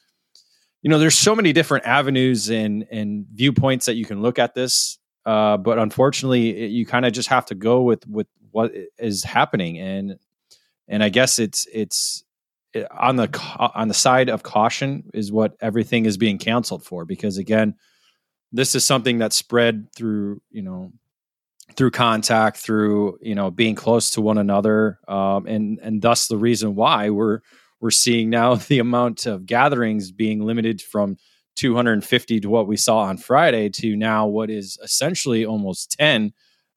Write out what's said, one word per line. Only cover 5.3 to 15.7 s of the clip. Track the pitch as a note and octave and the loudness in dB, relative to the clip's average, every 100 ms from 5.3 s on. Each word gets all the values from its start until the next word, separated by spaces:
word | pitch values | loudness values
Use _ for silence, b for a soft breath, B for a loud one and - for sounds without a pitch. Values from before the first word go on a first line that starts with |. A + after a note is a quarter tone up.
| A2 G#2+ G#2 | 2 4 2
but | F#2+ A2+ | 2 0
unfortunately, | G#2+ - C3+ - C3 B2 A2+ | 0 2 2 2 0 2 0
it, | F#2+ A2 | -2 -4
you | A#2 A2 | -4 -2
kinda | B2 B2 | 0 0
just | A#2 - | -2 0
have | B2+ - | 0 0
to | F#2+ | -2
go | A2 B2+ | 2 4
with, | B2 G#2+ A2+ | 4 0 -2
with | G#2+ G2+ _ _ | -8 -8 _ _
what | G#2+ A#2 F#2+ | -4 -2 -4
i-, | F2 - | -14 -8
is | A2+ G2 | -6 -6
happening. | - A#2+ D3+ A2 E2+ E2 | -2 0 0 0 -4 -6
And, | F#2+ G2 G2 F#2+ _ _ _ b b b - | -8 -8 -8 -12 _ _ _ b b b -6
and | G#2+ | 0
I | G#2+ | 2
guess | A#2 C3 - | 4 2 2
it's, | A2 - - | -2 -4 -6
it's, | A2 G2+ - - - - _ _ _ _ | -6 -4 -4 -6 -8 -14 _ _ _ _
it, | A2+ - | -10 -10
on | - B2 C3 | 0 2 2
the | G#2+ | 0
ca-, | - - - A#2+ | -4 -12 -4 -4
on | - A2 | -2 -2
the | |
side | - C3 B2+ B2+ | 2 4 4 2
of | A2 | -2
caution | - G#2+ A2+ - C#3 C#3+ - | -2 0 2 0 -4 -6 -8
is | A2 G2+ | -8 -2
what | A2 G#2+ - | 0 0 -2
everything | A2+ | -4